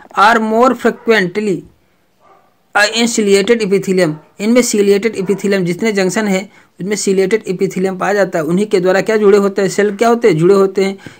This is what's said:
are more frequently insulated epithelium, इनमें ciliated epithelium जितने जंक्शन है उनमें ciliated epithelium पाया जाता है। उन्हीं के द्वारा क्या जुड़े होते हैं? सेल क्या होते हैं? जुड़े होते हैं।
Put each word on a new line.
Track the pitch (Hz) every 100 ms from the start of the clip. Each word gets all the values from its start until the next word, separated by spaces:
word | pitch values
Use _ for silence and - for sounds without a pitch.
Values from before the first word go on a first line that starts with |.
| - -
are | 208 233
more | 220 220 254
frequently | 240 233 220 - 220 180 208 214 160 - _ _ _ _ _ _ _ _ _ _ 208
insulated | 214 220 233 226 202 196 202 233
epithelium, | 202 196 190 185 170 156 _ -
इनमें | 208 247
ciliated | 240 208 202 202 226 208
epithelium | 185 196 202 196
जितने | 175 175 226
जंक्शन | 202 185 202 214
है | 190 208 _ _ -
उनमें | 180 208
ciliated | - 190 190 220 -
epithelium | 180 190 185 190 185
पाया | 180
जाता | 202 185 180
है। |
उन्हीं | 151 180 214
के | 190
द्वारा | 180 190
क्या | 190 220
जुड़े | 208 202
होते | 202 196
हैं? | 190
सेल | - 208 202
क्या | 233
होते | 233 233
हैं? | 156
जुड़े | 175
होते | 202 190 196
हैं। | 196 196 -